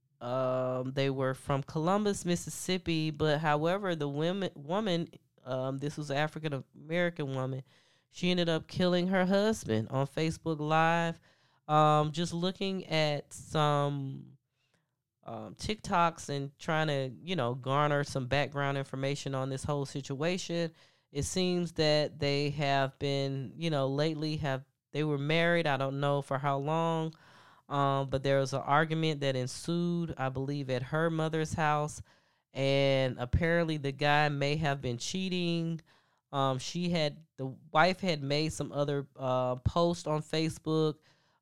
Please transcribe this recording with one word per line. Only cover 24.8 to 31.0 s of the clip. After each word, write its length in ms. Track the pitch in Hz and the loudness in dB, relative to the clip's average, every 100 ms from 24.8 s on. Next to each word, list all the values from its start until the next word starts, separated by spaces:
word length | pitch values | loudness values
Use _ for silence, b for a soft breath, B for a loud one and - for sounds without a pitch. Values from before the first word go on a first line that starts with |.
| _ | _
they 140 | 143 156 | -4 0
were 120 | 143 | 0
married, 480 | 143 165 170 170 160 | 2 2 4 2 2
I 120 | 131 | 0
don't 240 | 135 139 | 0 0
know 200 | 143 143 | 0 0
for 160 | - 131 | 0 -2
how 200 | 143 139 | 0 0
long, 560 | 143 160 165 165 160 160 B B B B - | 0 0 0 0 -2 -6 B B B B -4
um, 400 | 143 139 139 135 | 0 2 2 0
but 140 | 135 | 0
there 180 | 139 139 | 2 2
was 100 | 135 | 2
an 120 | 135 - | -2 2
argument 560 | 143 160 160 160 147 | 4 4 2 0 0
that 160 | 139 131 | -2 -2
ensued, 800 | 123 - - 170 175 170 165 - | -4 -6 -4 -2 0 -2 -4 -4
I 100 | 131 | -4
believe, 420 | 131 135 143 131 | -4 -4 -4 -2
at 140 | 123 | -4
her 260 | 120 156 | -2 0